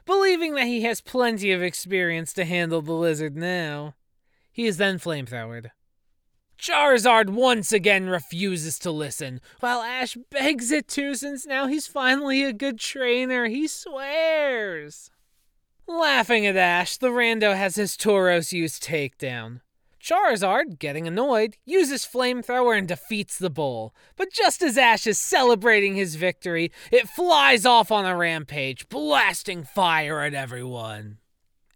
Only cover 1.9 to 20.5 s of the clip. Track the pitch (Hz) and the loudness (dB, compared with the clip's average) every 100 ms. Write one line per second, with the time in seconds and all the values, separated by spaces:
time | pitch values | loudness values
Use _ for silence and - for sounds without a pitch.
1.9 | 190 175 165 165 - 170 175 170 165 151 | -2 0 -2 -6 -6 -2 -2 0 -2 -2
2.9 | 165 170 151 156 147 175 180 160 147 147 | -2 0 0 -4 -6 -6 -4 -6 -8 -12
3.9 | - _ _ _ _ _ - 233 175 196 | -16 _ _ _ _ _ -4 -4 0 0
4.9 | 185 170 151 123 120 113 117 117 - _ | 0 -4 -6 -6 -10 -10 -12 -16 -20 _
5.9 | _ _ _ _ _ _ _ - 311 294 | _ _ _ _ _ _ _ -4 2 4
6.9 | 247 220 226 208 208 254 233 185 214 185 | 6 6 6 4 2 2 2 2 2 4
7.9 | 196 185 180 - 170 196 180 156 - 185 | 2 2 -4 -6 -6 -4 -4 -6 -6 -6
8.9 | 151 147 - 139 127 - _ 247 247 233 | -4 -6 -8 -10 -10 -16 _ -2 -2 -2
9.9 | 254 254 240 - 277 277 294 233 302 - | -4 -6 -8 -8 -2 0 0 0 -2 -2
10.9 | - 285 269 285 277 285 269 269 302 - | -4 -4 -6 -8 -10 -6 -4 -2 -4 -4
11.9 | 285 254 269 285 269 277 208 277 226 - | -2 0 0 0 0 -2 -2 -6 -6 -8
12.9 | 277 254 247 254 254 233 240 302 - - | -4 0 0 0 -2 -2 -2 -4 -6 -12
13.9 | 269 277 302 320 311 285 247 208 165 147 | -10 -4 -2 0 2 0 -2 -4 -8 -12
14.9 | - - _ _ _ _ _ _ _ - | -18 -20 _ _ _ _ _ _ _ -8
15.9 | 339 311 262 220 233 208 190 180 175 175 | 0 2 2 4 2 2 4 4 4 0
16.9 | - 254 240 233 226 214 190 196 190 202 | -2 0 2 2 2 2 2 0 -2 -4
17.9 | - 214 202 185 175 160 185 160 - - | -2 2 4 4 2 0 -4 -4 -6 -6
18.9 | 156 139 - 135 120 110 120 - _ _ | -4 -4 -6 -8 -8 -10 -16 -20 _ _
19.9 | _ - 339 392 220 185 | _ -2 2 2 2 2